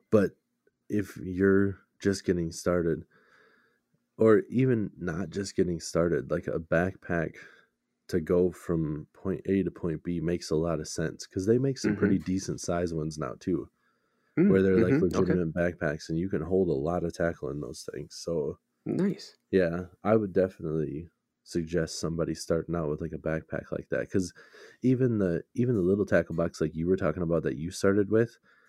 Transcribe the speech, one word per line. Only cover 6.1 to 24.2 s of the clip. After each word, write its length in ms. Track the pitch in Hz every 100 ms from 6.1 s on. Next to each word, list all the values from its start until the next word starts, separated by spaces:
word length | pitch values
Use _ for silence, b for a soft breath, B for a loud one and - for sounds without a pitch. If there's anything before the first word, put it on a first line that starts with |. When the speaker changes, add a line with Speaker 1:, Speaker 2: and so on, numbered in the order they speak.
| 76 65
Speaker 1:
like, 160 | 82 -
a 100 | -
backpack 760 | 82 85 92 - - 87 80 - - B B _ _ _ -
to 120 | 90
go 320 | 80 87 90
from 560 | 82 - 82 78 76 76
point 280 | _ 95 87 -
A 160 | 98
to 60 | 85
point 320 | 80 90 78
B 160 | 87 87
makes 300 | 80 87 -
a 60 | 78
lot 240 | 85 78
of 80 | 78
sense, 380 | - 80 - -
'cause 200 | 98 95
they 120 | 123
make 200 | 135 127
some 160 | 107
Speaker 2:
Mm-hmm. 20 | 98
Speaker 1:
pretty 220 | 98 92
decent 420 | 82 95 - 73
size 340 | - 85 87
ones 240 | 80 78 76
now 160 | 65 -
too, 300 | - 82 - _ _ _ _ _ _ -
Speaker 2:
Mm, 60 | 202
Speaker 1:
where 160 | 135
they're, 160 | 95 92
like, 200 | - 139
Speaker 2:
mm-hmm, 160 | 185 -
okay. 200 | 90 90
Speaker 1:
legitimate 180 | 82
backpacks, 540 | 90 87 82 80 76 -
and 80 | 82
you 100 | 95
can 120 | 92
hold 260 | 82 92 87
a 20 |
lot 320 | 67 76 87
of 100 | 85
tackle 360 | - 85 80 67
in 100 | 73
those 280 | 60 - -
things. 240 | 65 73 -
So 440 | - 82 69 - _ _ 104
Speaker 2:
Nice. 500 | 120 196 - - - _
Speaker 1:
yeah, 360 | 95 85 87 90 -
I 120 | 101 113
would 160 | 101
definitely 800 | 92 95 - 85 80 71 71 82 _ _ _
suggest 560 | - 87 80 85 80 -
somebody 340 | 80 82 78
starting 400 | 80 - 82 80 85
out 120 | 76
with, 100 | 76
like, 120 | 82
a 60 | 78
backpack 540 | 80 80 - - -
like 160 | - -
that, 200 | 65 60
'cause 220 | 101